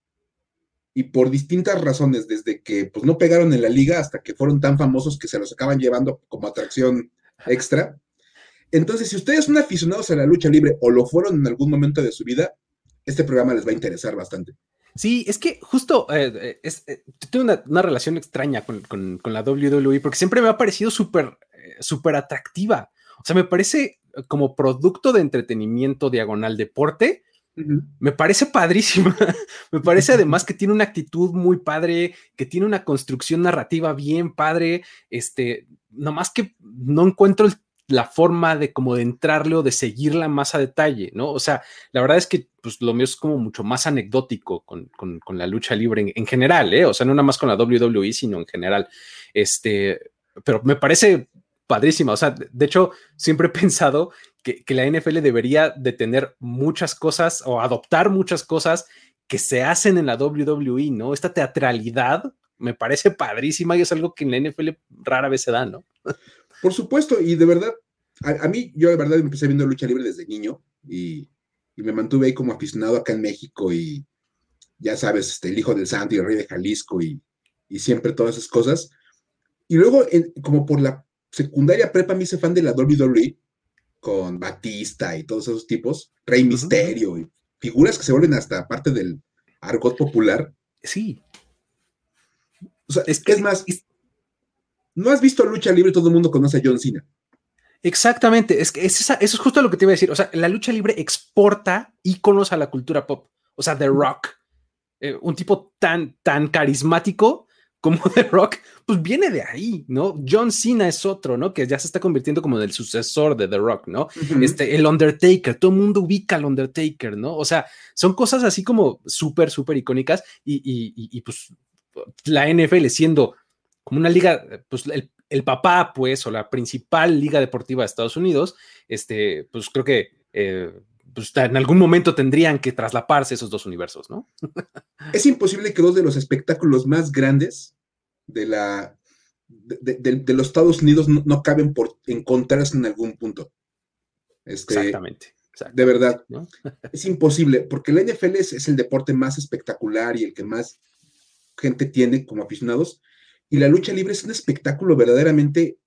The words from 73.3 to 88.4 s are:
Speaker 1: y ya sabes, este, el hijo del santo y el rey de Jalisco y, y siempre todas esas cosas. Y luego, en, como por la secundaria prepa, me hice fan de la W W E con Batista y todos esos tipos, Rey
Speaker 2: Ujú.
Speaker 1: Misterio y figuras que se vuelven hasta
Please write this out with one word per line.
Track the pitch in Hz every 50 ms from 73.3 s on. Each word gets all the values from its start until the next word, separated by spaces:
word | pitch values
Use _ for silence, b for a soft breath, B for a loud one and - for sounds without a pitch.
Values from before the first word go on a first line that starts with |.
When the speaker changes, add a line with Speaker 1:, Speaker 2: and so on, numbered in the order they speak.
| 98 - - - - - 202 185
Speaker 1:
y | 175 170 165 156 147 143 143 _ _ _ _ _ _ _ _ _ _ _ _ _ _
ya | - - 107 104
sabes, | - 123 107 104 101 95 -
este, | - - - 90
el | 95 165
hijo | 156 127 113
del | 101 95
santo | 87 120 101 104 104 110
y |
el | 98 90
rey | 101 110
de | 107 101
Jalisco | - 92 90 92 101 107 104 - - - 90
y, | 85 80 76 143 _ _ _ _ _ _ _ _ _ -
y | 147 147
siempre | - 131 120 117 - -
todas | - - 123 117 113
esas | - - -
cosas. | - 120 117 131 160 165 - - _ _ _ _ _ _ _ _ _ _ _ _ _ _ _ -
Y | 170
luego, | 160 190 240 254 277 247 -
en, | 170 170 170 170 - -
como | 143 147 147 147 143
por | - 147 143
la | 139 131 135 - _ _ _ _ _ _
secundaria | - - 143 143 - 143 139 151 185 220 220 - -
prepa, | 185 180 185 185
me | 185 185
hice | 175 185
fan | 156 - 165 175
de | 180 165
la | 135 131
W | 131 135 143 147
W | 139 135 131 123 113 120
E | 143 - _ _ _ _ _ _ _ _ _ _ _ _ _
con | - 110 101 95 92 90 90
Batista | 90 92 98 95 - - 113 104 101 107 - - - 107 90 82
y | 78 78
todos | - 113 110 -
esos | 120 117 113 -
tipos, | - 113 - - 120 156 - - _ _ _ -
Rey | - 123 127
Speaker 2:
Ujú. | 131 123
Speaker 1:
Misterio | 120 123 139 180 - - - - 113 113 110 98 85
y | 82 80 - _ _ _ _ _ _
figuras | - 117 110 127 160 214 -
que | - -
se | -
vuelven | 127 139 170 160 143
hasta | 110